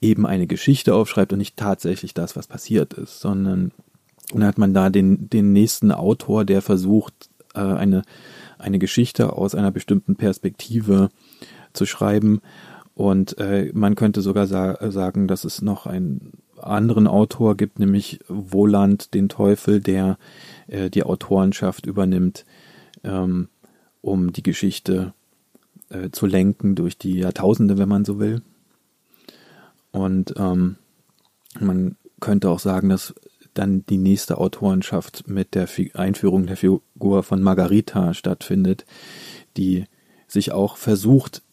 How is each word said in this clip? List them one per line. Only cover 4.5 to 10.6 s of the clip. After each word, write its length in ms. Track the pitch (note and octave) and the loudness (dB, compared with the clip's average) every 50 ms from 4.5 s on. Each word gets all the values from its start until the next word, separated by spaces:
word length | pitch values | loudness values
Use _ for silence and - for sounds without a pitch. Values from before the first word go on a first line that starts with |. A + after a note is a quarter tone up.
| - - | 2 2
man 160 | G#2 G2 F#2+ | 2 2 4
da 160 | F#2+ F#2+ F#2+ | 4 2 2
den, 400 | F#2+ G2+ F#2+ F#2+ G2 - - - | 4 4 4 4 2 2 0 0
den 240 | A#2 A2 G2+ G2+ G2+ | 0 2 4 4 4
nächsten 360 | G2+ G#2+ A#2 - - - G#2 | 4 4 4 2 2 2 2
Autor, 540 | - - E2+ G2+ A2+ - - - G#2 A2 G2+ | 2 2 0 0 0 0 -2 -2 -2 0 2
der 160 | G2 G2 G2 | 2 0 0
versucht, 720 | - - G2+ F#2 F#2 F#2+ G#2+ G#2+ - - - _ - - _ _ _ _ - | 2 0 0 0 2 2 2 2 2 0 -6 _ -20 -20 _ _ _ _ -8
äh, 60 | G#2 | -6
eine, 420 | G2+ F#2+ F#2+ - G2 G2 F#2+ F#2 - - - - - - - - - - - - | -4 -2 -2 0 2 2 2 2 0 -4 -10 -20 -20 -20 -20 -20 -20 -20 -20 -10
eine 200 | - G2+ G2 F#2 | -4 -2 0 0
Geschichte 540 | F#2+ F#2+ - B2 B2 - - - A2+ - - | 0 0 2 0 0 2 2 0 0 0 0
aus 220 | - F#2+ G2 - | -2 -4 -2 -2
einer 160 | - G2+ G2 | 0 0 0
bestimmten 460 | F#2+ F#2+ - - G2+ G2 - - G2 | -2 -2 0 0 0 2 2 0 -2
Perspektive 920 | - A2+ G2+ F#2+ - - F#2+ - - | 0 0 -2 -2 -2 -4 -8 -8 -8